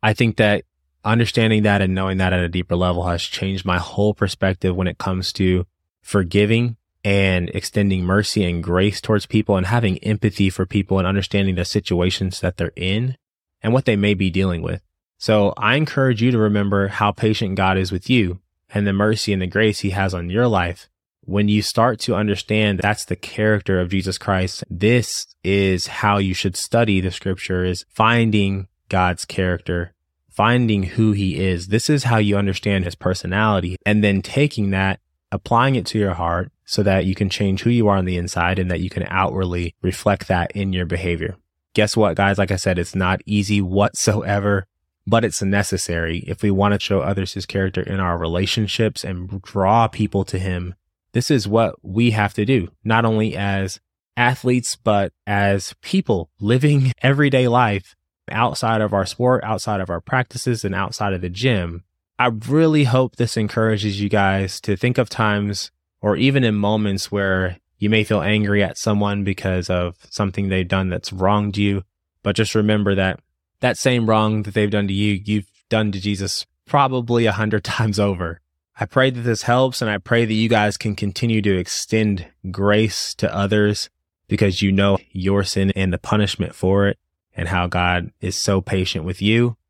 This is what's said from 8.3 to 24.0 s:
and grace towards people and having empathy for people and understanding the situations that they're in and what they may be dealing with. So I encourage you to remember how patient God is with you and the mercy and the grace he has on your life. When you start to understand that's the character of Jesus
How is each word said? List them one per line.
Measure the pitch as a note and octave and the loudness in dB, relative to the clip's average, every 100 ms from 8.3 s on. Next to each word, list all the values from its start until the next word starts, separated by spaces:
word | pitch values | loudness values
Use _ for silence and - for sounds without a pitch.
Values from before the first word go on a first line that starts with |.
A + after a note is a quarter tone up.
| - | 0
and | F#2 F2 | 0 -2
grace | E2 F2+ G2 G2+ | 0 2 2 0
towards | - G#2+ - | 0 -2 2
people | A2 G#2+ G2 | 0 2 0
and | F#2 | 2
having | A#2+ A2+ F#2 | 0 0 -2
empathy | - G#2+ A2 - G2 | -2 0 0 2 0
for | - F#2 | 0 -2
people | G#2 F#2 F#2+ | 0 0 0
and | F#2 | 0
understanding | G2 F#2 G#2 G2 | 0 -2 0 0
the | F2+ | 0
situations | F2 G#2+ - F2 F2+ - F#2+ F2+ | -2 -2 0 0 0 0 -4 -4
that | F#2 - | -6 -4
they're | F2+ | -6
in | - F2+ G2+ B2 C3 _ _ _ _ | -4 -4 -2 -4 -6 _ _ _ _
and | A2 | 0
what | A#2+ | 0
they | - G#2+ | 2 2
may | G2+ | 2
be | G2+ F#2+ | 2 0
dealing | F2+ F#2+ F2 | 0 0 -2
with. | E2+ F2 _ _ _ _ | -4 -8 _ _ _ _
So | - G#2+ G2+ - | 0 2 2 0
I | G#2 C3 | 0 0
encourage | D#3 - C3+ A2+ | 0 0 0 2
you | A#2+ | 2
to | B2 | 2
remember | G#2+ G#2 G2+ G2+ G2 | 2 2 2 0 0
how | - G#2 | 0 -2
patient | G2+ A2 A2 G2+ F#2+ | 2 0 0 -2 0
God | F#2+ F#2+ | 2 2
is | F#2+ | 0
with | F#2+ - | -4 0
you | B2+ F#2+ F2 _ _ _ | 2 2 -4 _ _ _
and | G#2 G2+ | -2 0
the | |
mercy | G2 G#2+ G#2+ - | 2 2 0 0
and | G2 | -2
the | F#2 | 0
grace | G2 A2 G#2 | 2 0 0
he | G2+ | -4
has | F#2+ F#2+ | -2 -2
on | F2+ F2 | -2 -4
your | F#2+ B2 | 0 0
life. | G2+ F2 F2 - _ _ _ | 0 -2 -6 -16 _ _ _
When | - G2 G#2 | -4 0 2
you | G#2 | 2
start | G#2 - A#2 A2 | 0 2 2 0
to | - | -2
understand | G2+ G#2+ G2+ - G#2+ G#2+ F#2+ | -2 0 -2 -2 0 0 0
that's | G2 G#2+ | 0 -2
the | - F#2 | -4 -8
character | - - G#2+ G#2+ - F#2 | -8 -2 0 0 0 0
of | F2 | 0
Jesus | F#2+ | -2